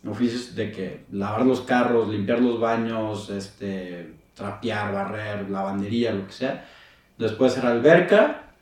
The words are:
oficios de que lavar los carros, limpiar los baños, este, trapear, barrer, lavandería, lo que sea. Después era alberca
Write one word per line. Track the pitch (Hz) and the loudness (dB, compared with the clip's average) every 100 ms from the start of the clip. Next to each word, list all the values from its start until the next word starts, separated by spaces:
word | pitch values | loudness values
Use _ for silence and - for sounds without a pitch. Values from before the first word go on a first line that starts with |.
| - | -8
oficios | 104 120 120 - - | -2 -2 -2 -8 -6
de | 104 | -6
que | - 95 - - | -6 -10 -10 -10
lavar | 98 101 110 127 | -6 -4 2 2
los | 127 | 2
carros, | - 123 117 117 107 | 2 2 4 2 2
limpiar | 107 98 120 | -2 0 2
los | 123 113 | 2 2
baños, | 113 113 113 113 110 104 98 | 0 0 -2 -2 -4 -6 -6
este, | 101 92 - 101 95 92 87 82 80 _ | -8 -8 -10 -8 -6 -8 -12 -14 -18 _
trapear, | - 101 101 117 104 104 | -12 -10 -6 -6 -4 -4
barrer, | 98 98 107 107 101 98 | -4 -4 -6 -6 -6 -6
lavandería, | 98 98 98 101 117 117 | -4 -4 -4 -2 0 0
lo | 98 95 | -2 -6
que | |
sea. | - 131 - - - - _ _ _ | -6 -6 -6 -12 -20 -20 _ _ _
Después | 113 104 131 123 | -4 2 2 4
era | 120 | 0
alberca | 117 131 165 - 202 294 - - _ | 4 8 8 8 4 4 0 -14 _